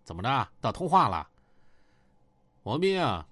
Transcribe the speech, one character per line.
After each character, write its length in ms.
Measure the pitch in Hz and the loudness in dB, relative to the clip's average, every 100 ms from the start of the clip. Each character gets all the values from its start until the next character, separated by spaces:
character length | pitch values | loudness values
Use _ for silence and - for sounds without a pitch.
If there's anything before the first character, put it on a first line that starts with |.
”“怎 120 | - 87 | -14 -6
么 80 | |
着， 260 | 107 135 104 - | -2 -2 -2 -4
到 120 | 117 | -6
通 180 | - 180 | -4 2
化 180 | 185 131 | 4 4
了 220 | 85 - _ _ - - - - _ _ _ _ _ _ _ | 0 -8 _ _ -20 -20 -20 -20 _ _ _ _ _ _ _
？”“王 160 | - 139 | -6 -2
斌 200 | 190 190 | 0 2
啊 280 | 147 90 82 | 0 -2 -8